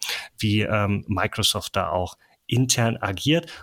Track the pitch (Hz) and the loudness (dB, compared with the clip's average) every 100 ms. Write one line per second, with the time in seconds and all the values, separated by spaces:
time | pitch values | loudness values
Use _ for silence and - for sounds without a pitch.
0 | - - - - 110 104 104 107 101 101 | -4 -6 -8 -4 0 2 2 2 2 0
1 | - 95 104 - 104 104 - 101 87 90 | 0 -2 0 0 0 -2 -2 -2 0 0
2 | 87 - _ _ - 123 127 - 117 - | -2 -6 _ _ -2 2 2 2 2 0
3 | 101 95 - 165 - - | -2 -2 2 2 0 -10